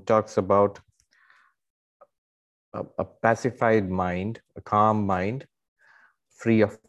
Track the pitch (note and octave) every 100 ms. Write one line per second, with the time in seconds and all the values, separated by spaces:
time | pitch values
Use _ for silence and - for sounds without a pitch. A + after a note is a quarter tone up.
0 | - A2 G#2+ - F#2 G2+ G2+ - _ _
1 | _ _ _ _ _ _ _ _ _ _
2 | _ _ _ _ _ _ _ A2 - -
3 | - _ A2+ A2+ B2 - A#2+ A2 F#2+ F#2
4 | F2+ F2+ G2+ A#2 _ - - G#2+ G#2+ G#2+
5 | G2 F#2 G2 C3+ - _ _ _ _ _
6 | _ _ _ - A2+ A2+ G#2 -